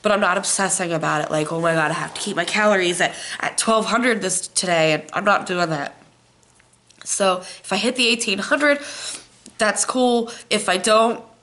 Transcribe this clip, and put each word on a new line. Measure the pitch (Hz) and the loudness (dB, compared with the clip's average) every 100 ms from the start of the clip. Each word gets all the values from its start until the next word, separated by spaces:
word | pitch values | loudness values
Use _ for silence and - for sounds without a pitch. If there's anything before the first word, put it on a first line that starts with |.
But | 208 | 2
I'm | 202 | 2
not | 190 190 | 2 0
obsessing | 185 - 190 185 175 | -2 -2 0 0 -2
about | 165 156 151 | -2 0 -2
it, | - | 0
like, | 156 151 | -2 -2
"Oh | 165 | 0
my | 165 | 0
God, | 165 151 | 2 0
I | |
have | 156 156 | -2 -6
to | - | -6
keep | 208 | -4
my | 165 | -2
calories | 170 208 214 196 180 175 | -2 2 4 4 2 2
at, | 175 - - - | 0 -2 -12 -6
at | - - | -4 -2
twelve | - 220 208 | 2 2 2
hundred | 226 247 214 | 2 2 0
this, | 185 - - | -2 -4 -4
today," | - 185 170 160 | -4 0 2 2
and | 151 - | 2 -2
I'm | - | -2
not | 202 196 - | 2 2 0
doing | 180 170 | -2 -2
that. | 151 135 - - _ _ _ _ _ _ _ _ _ | -2 -6 -10 -20 _ _ _ _ _ _ _ _ _
So | - - 196 185 | -8 0 0 0
if | - - - | -6 -16 -6
I | 196 | -2
hit | 226 | -2
the | 254 233 | 0 0
eighteen | 233 214 196 | 0 -2 -4
hundred, | - 294 294 285 - - - - - _ - - | 0 2 4 2 -2 -12 -12 -12 -16 _ -20 -2
that's | 208 202 | 0 0
cool. | - 254 247 240 226 - - | -2 2 4 2 0 -10 -4
If | 208 - | -2 0
I | 190 | 0
don't | 220 220 226 220 - _ | 4 4 4 0 -10 _